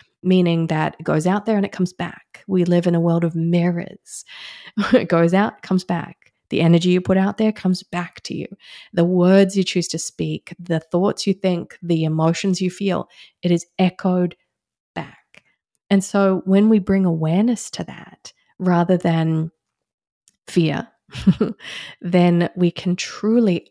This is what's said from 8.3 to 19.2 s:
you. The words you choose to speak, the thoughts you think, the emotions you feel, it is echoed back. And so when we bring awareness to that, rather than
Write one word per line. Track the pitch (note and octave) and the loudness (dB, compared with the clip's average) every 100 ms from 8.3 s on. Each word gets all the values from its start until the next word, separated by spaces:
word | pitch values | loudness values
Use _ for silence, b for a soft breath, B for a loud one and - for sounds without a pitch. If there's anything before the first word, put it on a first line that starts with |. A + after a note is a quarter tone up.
| - | -10
you. | - - B B B | -12 -16 B B B
The | - E3+ | -2 0
words | F3+ F3+ G3 F#3+ G3 | 2 4 4 4 0
you | |
choose | F3+ F3+ F3 | -2 -2 -4
to | E3 | -8
speak, | - - D#3+ D#3 - - | -10 -8 -6 -6 -12 -18
the | F3 D#3+ | -6 -6
thoughts | - F3 G3 - - | -2 -2 0 -2 -4
you | |
think, | F#3+ F#3+ F3 D#3 - | -2 -2 -2 -6 -14
the | E3+ E3 | -4 -2
emotions | D#3+ D#3 D#3+ E3 G3 F3+ | 0 0 0 0 -2 -2
you | F#3 | -2
feel, | F3+ G3 F3 - B B _ | -4 -4 -4 -8 B B _
it | F3 | -2
is | E3+ - - | -2 -2 0
echoed | F#3 - F#3+ F3+ F3 - _ _ _ _ _ | 0 0 -2 0 -2 -6 _ _ _ _ _
back. | E3 D#3 - _ - _ _ _ _ _ | -14 -14 -20 _ -20 _ _ _ _ _
And | G3 | 0
so | F#3+ G3+ G3 F#3+ | 2 0 2 0
when | F#3 G3 G#3+ | 2 4 6
we | G#3+ | 4
bring | F#3+ F#3+ F#3 | 2 0 2
awareness | E3 D#3 F3 A#3 A#3 - | 0 0 2 0 -2 -6
to | - E3+ | -12 -12
that, | - - - - _ _ _ | -14 -20 -20 -20 _ _ _
rather | F3+ F3 F3 F3+ | 0 2 2 2
than | F3 E3 | 2 0